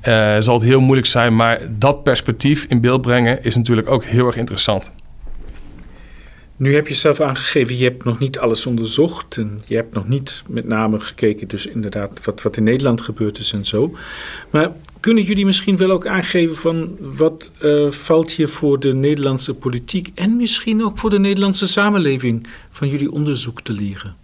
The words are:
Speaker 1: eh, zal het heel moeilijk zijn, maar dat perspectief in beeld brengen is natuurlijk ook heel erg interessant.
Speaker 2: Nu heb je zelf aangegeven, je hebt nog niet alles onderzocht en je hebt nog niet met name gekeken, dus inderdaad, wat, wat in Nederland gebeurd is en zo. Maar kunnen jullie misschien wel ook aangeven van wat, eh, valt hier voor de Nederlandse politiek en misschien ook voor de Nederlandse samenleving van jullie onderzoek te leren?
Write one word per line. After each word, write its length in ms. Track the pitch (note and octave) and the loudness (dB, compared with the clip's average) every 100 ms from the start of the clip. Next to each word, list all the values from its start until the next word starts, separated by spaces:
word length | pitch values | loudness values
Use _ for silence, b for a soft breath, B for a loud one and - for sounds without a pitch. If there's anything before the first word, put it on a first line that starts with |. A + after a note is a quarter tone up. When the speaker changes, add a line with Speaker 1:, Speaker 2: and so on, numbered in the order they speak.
Speaker 1:
eh, 360 | - A2+ G#2+ G#2+ | 2 2 4 2
zal 160 | G#2+ | 4
het 100 | A#2+ | 4
heel 160 | A#2 C3 | 6 6
moeilijk 260 | C3 C3+ B2+ | 6 4 4
zijn, 300 | B2 A#2+ A2+ | 2 4 4
maar 240 | A#2 A#2 - G#2+ | 4 2 -4 0
dat 240 | C3+ C#3 | 2 2
perspectief 640 | - B2 - A2+ C3 D3 - | 0 0 0 0 2 2 2
in 120 | B2 | 2
beeld 200 | A#2+ C3 | 4 2
brengen 440 | B2+ A#2+ A#2 C3 | 2 2 2 0
is 120 | B2 A#2 | 0 0
natuurlijk 320 | A2+ A2+ A2 | 2 2 2
ook 160 | B2+ | 0
heel 220 | - A#2 B2 | 2 2 2
erg 100 | A#2 | 0
interessant. 560 | A#2 G2+ - G2 - - - - - - B B B B B B B B B B B - | -4 -2 0 0 -4 -16 -20 -16 -12 -12 B B B B B B B B B B B -2
Speaker 2:
Nu 180 | C3+ | 2
heb 140 | C#3+ D3 | 2 2
je 60 | |
zelf 260 | D#3 D#3 D3 | 0 2 2
aangegeven, 560 | D3+ C3 - D3+ B2 B2 | 0 0 0 0 0 2
je 80 | |
hebt 200 | B2+ B2 | 0 0
nog 140 | B2 A2+ | -4 -2
niet 200 | C3+ C3+ | -2 -2
alles 280 | B2 A2 B2 | -2 -2 -2
onderzocht 680 | A#2+ A2+ - E3 - - - | -2 -2 0 0 0 -10 -6
en 240 | G#2+ G#2+ - | -6 -8 -4
je 100 | A2+ | -4
hebt 180 | A#2 | -2
nog 140 | - F#2+ | -6 -2
niet 340 | C#3 C3+ - - | -2 -4 -14 -8
met 160 | A#2 | -8
name 360 | A2+ A2 A2 G#2+ | -4 -2 0 -2
gekeken, 480 | - - A2+ G#2+ F#2+ | -4 0 0 0 -6
dus 180 | G2+ - | -8 -8
inderdaad, 580 | A#2 G#2 G#2 G2+ - | -6 -6 -6 -8 -8
wat, 180 | - - | -8 -4
wat 140 | G#2 - | -4 0
in 80 | |
Nederland 360 | A2 C3 C#3 A#2 | 2 2 2 0
gebeurd 380 | - G#2+ G#2+ G#2 | -4 -4 -4 -4
is 140 | G#2 | -6
en 120 | G#2 | -4
zo. 300 | G2 G#2 D3 E3+ B B B B B | -2 0 0 -2 B B B B B
Maar 200 | D3+ E3+ E3+ - - | 0 0 -2 -20 -6
kunnen 220 | - A3+ | 2 2
jullie 240 | G3 G3+ G3 | 2 2 2
misschien 300 | F#3+ - F#3+ | 2 2 2
wel 140 | F#3+ | 4
ook 160 | F#3 - | 2 0
aangeven 500 | F#3+ F3 F3+ E3+ D#3 | -2 0 0 0 0
van 400 | E3 E3 D#3+ F#3 | -2 -2 -6 -10
wat, 500 | C#3 C3+ D#3 D#3+ - - | -12 0 0 0 -16 -2
eh, 300 | D3+ D3 D3 | 2 2 2
valt 400 | C#3 - D#3+ D#3+ | -2 2 2 2
hier 180 | - D3+ | -2 -2
voor 320 | - D3+ C#3 | 0 0 2
de 140 | C3+ | 2
Nederlandse 600 | C3 C#3 D3+ C#3 C3 - | 2 2 2 0 0 -2
politiek 560 | B2+ C3 B2 B2 F#3+ F3 | -2 -4 -4 -4 -6 -6
en 220 | - F#3+ A#3 | -4 0 0
misschien 480 | A#3 - - A3 | 0 -2 0 0
ook 140 | A3 A3 | 0 -2
voor 120 | A3+ | 0
de 80 | G3+ | 2
Nederlandse 480 | G3 G3 G3 F#3+ F#3+ | 2 2 0 2 2
samenleving 800 | - G3+ G#3 D#3 C3+ B2 A2+ A#2 B B | 2 2 2 2 0 0 -2 -6 B B
van 180 | - C#3+ | -6 -4
jullie 240 | C#3+ C#3+ | -2 -4
onderzoek 480 | D3 D3+ C3 A#2 A2+ | -2 -2 -2 -4 -10
te 120 | - | -8
leren? 440 | G#2+ G2+ F#2+ G2+ F2+ | -6 -6 -8 -14 -16